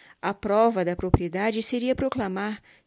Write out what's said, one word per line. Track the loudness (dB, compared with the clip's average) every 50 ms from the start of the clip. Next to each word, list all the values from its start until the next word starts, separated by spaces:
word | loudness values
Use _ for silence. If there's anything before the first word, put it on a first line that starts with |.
| -20 -20 -14 _ -6
A | -6 -6
prova | -4 -2 0 4 4 4 4 4 2 0
da | -2 -2
propriedade | -4 -2 2 2 2 2 0 -4 -2 -2 0 0 0 0
seria | 0 0 0 0 0 0
proclamar | 0 -2 -2 -2 -2 -4 -4 -4 -4 -4 -6 -6 -8 -12 _ -20 _ _